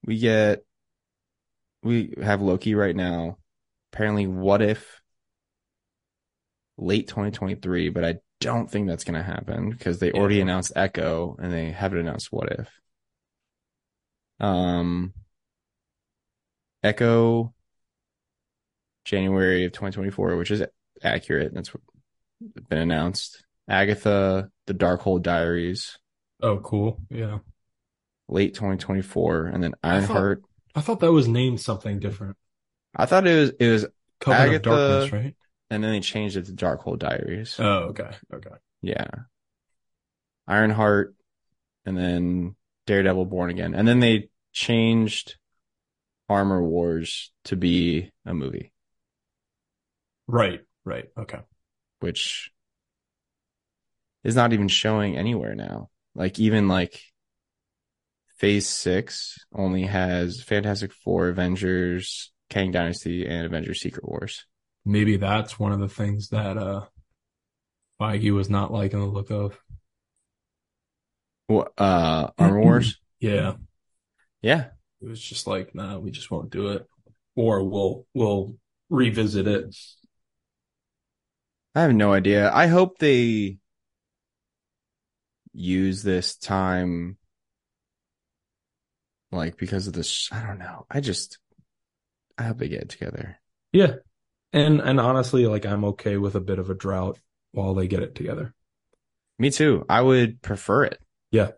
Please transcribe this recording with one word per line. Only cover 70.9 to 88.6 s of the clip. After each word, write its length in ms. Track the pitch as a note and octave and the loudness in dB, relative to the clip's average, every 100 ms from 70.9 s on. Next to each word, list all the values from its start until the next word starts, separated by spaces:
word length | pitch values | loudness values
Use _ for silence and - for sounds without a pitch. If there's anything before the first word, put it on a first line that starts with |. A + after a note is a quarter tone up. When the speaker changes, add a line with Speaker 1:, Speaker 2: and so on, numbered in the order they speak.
| _ _ _ _ _ _ | _ _ _ _ _ _
Speaker 1:
Wha-, 220 | G#2+ - - | 0 0 0
uh, 540 | G2 F2+ D#2+ D#2+ D2+ - | 2 4 2 0 -2 4
Armor 220 | E2+ G2 | 4 8
Speaker 2:
<clears throat> 40 | |
Speaker 1:
Wars? 360 | A2+ A#2+ A#2+ - _ _ | 6 6 4 -4 _ _
Speaker 2:
Yeah. 340 | A2 G2+ G2 - - _ _ _ _ _ _ _ | -2 0 -2 -6 -14 _ _ _ _ _ _ _
Speaker 1:
Yeah. 280 | A2 D#3+ B2+ - _ _ | 0 2 0 -12 _ _
Speaker 2:
It 60 | A2 | -16
was 140 | A2+ | -14
just 240 | - - - | -12 -10 -6
like, 300 | G2 F#2 - | -6 -6 -10
"Nah, 240 | G2 G2 | -10 -8
we 100 | G#2 | -10
just 200 | - - | -12 -8
won't 180 | F2 - | -8 -8
do 200 | - G2+ | -6 -4
it. 180 | G2+ - _ _ _ _ - | -6 -10 _ _ _ _ 0
Or 280 | A2+ G2+ | 2 2
we'll, 420 | F#2+ G2+ F#2+ - - | 0 0 0 -2 -8
we'll 420 | - A2 G2+ F#2+ - _ _ _ | -2 0 0 -4 -12 _ _ _
revisit 580 | D3+ B2 G#2+ G#2+ G2+ G2 | 2 2 2 0 0 0
it." 280 | G2+ - - - _ _ _ _ _ _ _ _ _ _ _ _ _ _ _ _ _ _ D3+ | 0 -2 -16 -20 _ _ _ _ _ _ _ _ _ _ _ _ _ _ _ _ _ _ 2
Speaker 1:
I 60 | |
have 100 | D#3+ | 4
no 180 | A2+ G#2 | 6 6
idea. 400 | G2 F#2+ G2+ G2+ | 4 6 4 6
I 160 | - E3 | 6 6
hope 300 | F3 F#3 F#3 | 6 4 2
they 600 | D#3 B2+ A#2+ A2 G2+ F#2+ _ _ _ _ _ _ _ _ _ _ _ _ _ _ _ _ _ _ _ | 4 4 4 0 -2 -8 _ _ _ _ _ _ _ _ _ _ _ _ _ _ _ _ _ _ _
use 500 | - F2+ F#2 F#2+ F#2+ | -10 -2 0 0 0
this 320 | G2+ F#2 - - | -2 -2 -2 -8
time, 840 | - G2 F#2 F#2 F2+ E2+ E2+ G2 _ _ _ _ _ _ _ _ _ _ _ _ _ _ | -4 0 0 0 -2 -4 -6 -12 _ _ _ _ _ _ _ _ _ _ _ _ _ _